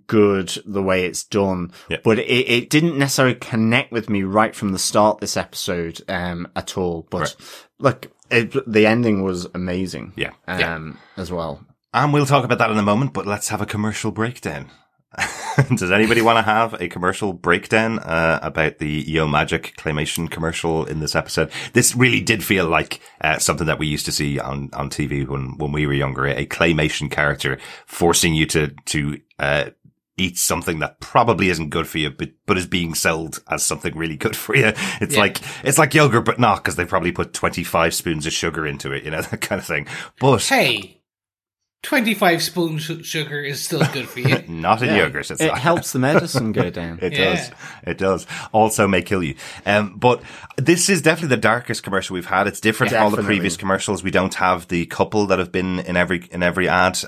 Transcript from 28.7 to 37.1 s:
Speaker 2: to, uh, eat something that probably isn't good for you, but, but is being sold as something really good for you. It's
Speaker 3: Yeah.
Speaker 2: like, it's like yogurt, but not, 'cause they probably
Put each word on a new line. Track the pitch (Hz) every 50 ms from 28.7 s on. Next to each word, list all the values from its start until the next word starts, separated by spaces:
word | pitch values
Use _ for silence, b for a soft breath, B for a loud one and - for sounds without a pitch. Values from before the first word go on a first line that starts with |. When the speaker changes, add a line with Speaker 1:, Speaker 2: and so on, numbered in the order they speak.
| - - -
Speaker 2:
to, | - - 78 71 73 71 - _ _ _ -
uh, | 73 69 73 73 67 - - _ _ _ _ _ _ _ _
eat | - 95 90 - -
something | - - 90 80 - 92 85 78
that | 76 - - -
probably | - - - 139 117 117 107 82 98 92
isn't | 87 78 82 73
good | 71 85 80 -
for | - 82
you, | 78 73
but, | 69 - 85 - - _ _
but | - 101 92
is | 90
being | - - 92 87 - -
sold | - - 87 82 80 80 76 - - _ -
as | 82 78 -
something | - 85 73 - 87 71
really | 78 82 82 - 67
good | - 110 -
for | - - - 107
you. | 139 117 107 - B B 190 B B
It's | - - -
Speaker 3:
Yeah. | 107
Speaker 2:
like, | 104 95 - - B B B B B
it's | 131 - -
like | 156 - -
yogurt, | 156 151 135 110 117 110
but | 113 - -
not, | 123 110 98 -
'cause | - 98 80
they | 80 87
probably | - 98 92 85 87